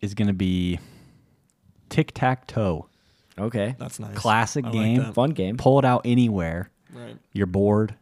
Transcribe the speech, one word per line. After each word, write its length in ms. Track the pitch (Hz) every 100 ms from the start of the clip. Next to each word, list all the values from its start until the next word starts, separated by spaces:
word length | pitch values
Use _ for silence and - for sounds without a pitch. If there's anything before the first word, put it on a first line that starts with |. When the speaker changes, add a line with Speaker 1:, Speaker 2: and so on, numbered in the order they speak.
Speaker 1:
is 140 | 101
gonna 180 | 101 104
be 460 | 95 95 90 90 85 - - - _ _ _ _ _ _ _ -
tic-tac-toe. 960 | - 151 - 131 127 - - 101 80 - _ _ _ _ -
Speaker 2:
Okay. 380 | 107 117 101 127
Speaker 3:
That's 220 | - -
nice. 160 | 110 104
Speaker 1:
Classic 480 | 113 110 113 147
Speaker 3:
I 40 | 120
like 60 |
Speaker 1:
game. 220 | 113 110 123
Speaker 3:
that. 160 | 113
Speaker 2:
Fun 160 | 117 135
game. 260 | 151 95 120
Speaker 1:
Pull 220 | 131 135
it 60 |
out 180 | 131 123
anywhere. 640 | 120 120 120 98 82 85 90 _ _
Speaker 3:
Right. 240 | 123 117 117 _
Speaker 1:
You're 140 | 101 95
bored. 480 | 95 101 104 107 107